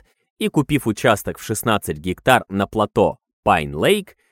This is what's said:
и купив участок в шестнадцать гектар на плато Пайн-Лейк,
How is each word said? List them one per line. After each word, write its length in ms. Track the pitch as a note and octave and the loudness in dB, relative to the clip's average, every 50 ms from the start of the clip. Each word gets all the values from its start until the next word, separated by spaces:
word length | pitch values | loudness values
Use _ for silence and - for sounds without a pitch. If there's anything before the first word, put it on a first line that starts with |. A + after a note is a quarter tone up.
| _ _ _ _ _ _ _ - | _ _ _ _ _ _ _ -6
и 100 | G#3+ G#3 | -6 -2
купив 380 | - D#3 C#3 - D3 C3 - | 0 0 0 0 0 -2 0
участок 520 | A#2 G#2 - - C3 A2 G#2 - - E2+ - | -2 -4 0 2 2 2 2 -2 -8 -10 -10
в 60 | - | -8
шестнадцать 540 | - A2 - - B2 A2 G2 - - E2 D2+ | -8 -6 -4 -2 0 -2 -2 -2 -6 -8 -6
гектар 480 | D2+ F2+ F2+ - - - B2+ A2+ - - | -6 -6 -6 -2 2 2 2 2 2 -2
на 180 | F#2+ G2 G2 | -4 -4 -4
плато 520 | - - G#2+ G#2 G#2 - A#2 G2 E2 C#2+ - _ _ _ _ - | -2 0 -2 -2 0 2 2 2 2 0 -4 _ _ _ _ 0
Пайн-Лейк, 720 | G#2+ G2 E2+ D2+ C#2+ C#2+ D2+ F#2 D3+ G3+ G#3 F#3 - - _ _ _ | 2 2 2 2 -2 -4 -2 0 2 0 0 -2 -10 -16 _ _ _